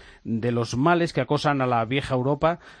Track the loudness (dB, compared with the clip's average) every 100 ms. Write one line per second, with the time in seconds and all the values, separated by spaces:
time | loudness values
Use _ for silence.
0 | -20 -16 -6 -2 -2 -2 -2 0 2 2
1 | 2 -2 -2 0 0 0 0 0 0 -2
2 | -2 -2 0 0 0 -2 -10 -20